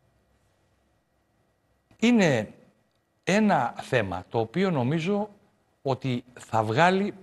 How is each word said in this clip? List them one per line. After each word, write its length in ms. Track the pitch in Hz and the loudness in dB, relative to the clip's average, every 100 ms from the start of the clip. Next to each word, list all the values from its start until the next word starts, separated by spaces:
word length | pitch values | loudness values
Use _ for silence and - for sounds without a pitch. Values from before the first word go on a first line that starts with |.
| _ _ _ _ _ _ _ _ _ _ _ _ _ _ _ _ _ _ _ _ | _ _ _ _ _ _ _ _ _ _ _ _ _ _ _ _ _ _ _ _
Είναι 540 | 226 233 175 120 104 - _ _ _ _ _ _ | 2 4 4 2 -2 -12 _ _ _ _ _ _
ένα 500 | - 202 214 160 120 - | -2 2 2 2 0 -6
θέμα 440 | - 127 98 90 - | -2 -2 -2 -6 -6
το 100 | 120 | -4
οποίο 320 | 110 175 190 | -4 -2 -2
νομίζω 600 | 151 120 165 165 208 208 - _ _ _ _ | 0 -2 -2 -2 -4 -6 -12 _ _ _ _
ότι 420 | 135 127 135 123 - - | -6 -4 -4 -6 -8 -18
θα 240 | - 113 | -4 -2
βγάλει 520 | 107 113 175 190 202 - | 0 2 2 2 -2 -8